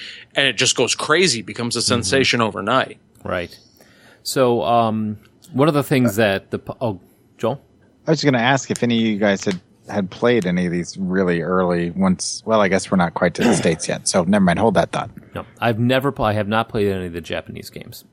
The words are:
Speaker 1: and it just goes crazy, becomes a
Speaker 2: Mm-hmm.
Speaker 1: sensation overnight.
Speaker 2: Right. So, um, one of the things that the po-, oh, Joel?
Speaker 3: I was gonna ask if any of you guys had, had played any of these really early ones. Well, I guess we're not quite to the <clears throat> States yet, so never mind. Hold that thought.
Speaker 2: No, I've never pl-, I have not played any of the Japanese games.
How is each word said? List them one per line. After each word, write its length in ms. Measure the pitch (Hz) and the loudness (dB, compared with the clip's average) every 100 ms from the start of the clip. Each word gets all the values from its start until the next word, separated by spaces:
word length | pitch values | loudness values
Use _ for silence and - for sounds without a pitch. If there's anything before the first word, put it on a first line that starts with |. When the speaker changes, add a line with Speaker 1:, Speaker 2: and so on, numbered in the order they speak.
| - - - | -16 -18 -8
Speaker 1:
and 140 | - 139 | 0 0
it 80 | 104 | 2
just 180 | 127 - | 0 0
goes 180 | 113 - | 0 -2
crazy, 440 | - 160 185 117 | 0 2 2 0
becomes 360 | 98 104 120 120 | -6 -8 -4 -4
a 20 | |
Speaker 2:
Mm-hmm. 80 | 110 | 0
Speaker 1:
sensation 520 | 123 98 135 127 123 | 0 2 2 2 2
overnight. 580 | 110 98 98 131 - - _ _ | 0 -2 0 0 0 -6 _ _
Speaker 2:
Right. 340 | 95 90 87 - _ _ - _ - _ | -6 -6 -6 -12 _ _ -20 _ -20 _
So, 380 | - 143 127 120 | -6 0 2 2
um, 540 | 87 117 113 110 107 107 - _ - | 2 2 2 0 -4 -8 -14 _ -8
one 160 | 123 147 | 2 2
of 60 | |
the 100 | 147 | 2
things 320 | 135 139 120 101 | 2 2 2 4
that 340 | 110 95 - | 2 2 -4
the 80 | 101 | -8
po-, 180 | - - | -8 -6
oh, 200 | 120 92 - _ _ _ | -4 -4 -12 _ _ _
Joel? 240 | 113 139 _ _ _ _ - | -4 -4 _ _ _ _ -2
Speaker 3:
I 40 | |
was 140 | 156 | 0
gonna 140 | 147 127 | 2 2
ask 300 | 117 139 - | 2 0 -2
if 100 | 107 | -2
any 160 | 120 117 | 0 0
of 80 | 113 | 0
you 120 | 104 | 2
guys 260 | 104 98 | 2 2
had, 160 | - 90 - _ - | -2 -6 -8 _ -8
had 220 | 104 95 | -6 -6
played 340 | - 120 120 | -2 2 2
any 220 | 90 87 90 | 2 -2 -2
of 60 | |
these 240 | 87 85 - | -2 -6 -6
really 420 | 95 92 92 85 | -2 0 0 0
early 500 | 80 92 90 87 85 | 0 0 2 0 -2
ones. 520 | 85 95 90 - - | 0 0 0 -4 -8
Well, 160 | - 110 | 0 2
I 60 | 98 | 4
guess 240 | 95 - | 2 0
we're 60 | 98 | 0
not 180 | 85 | 0
quite 200 | - 90 | 2 0
to 100 | - | 2
the 100 | 107 | 2
<clears throat> 80 | 101 | 2
States 240 | 92 80 - | 2 0 -4
yet, 220 | - - | -6 -2
so 160 | 98 | 0
never 200 | 85 104 | 2 4
mind. 140 | 92 85 | 4 4
Hold 160 | 113 | 2
that 160 | 87 - | 2 0
thought. 200 | - - - - 101 | -4 -8 -14 -14 -14
Speaker 2:
No, 100 | - - | -14 -2
I've 180 | 113 110 | 0 2
never 320 | 120 131 139 | 2 2 0
pl-, 140 | 139 | 0
I 80 | 113 | 0
have 160 | 104 101 | 0 0
not 200 | 110 113 | -2 -2
played 200 | 117 101 | 0 0
any 160 | 95 90 | -2 -6
of 60 | |
the 80 | 85 | -8
Japanese 500 | 80 85 - 82 - | -8 -8 -8 -14 -16
games. 340 | - - - - | -16 -16 -20 -20